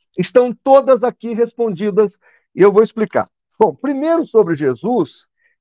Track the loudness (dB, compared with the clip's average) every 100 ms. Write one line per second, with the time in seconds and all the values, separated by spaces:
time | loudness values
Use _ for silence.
0 | _ -8 -2 2 2 0 2 2 4 0
1 | 0 -6 -8 -4 -4 -4 -6 -4 -4 -2
2 | -2 -4 _ _ _ 2 2 4 0 -2
3 | -4 -4 -6 _ _ -2 -2 -2 -6 -4
4 | -2 -2 0 0 0 0 -2 -4 -4 -4
5 | -4 -8 -20 _ _ _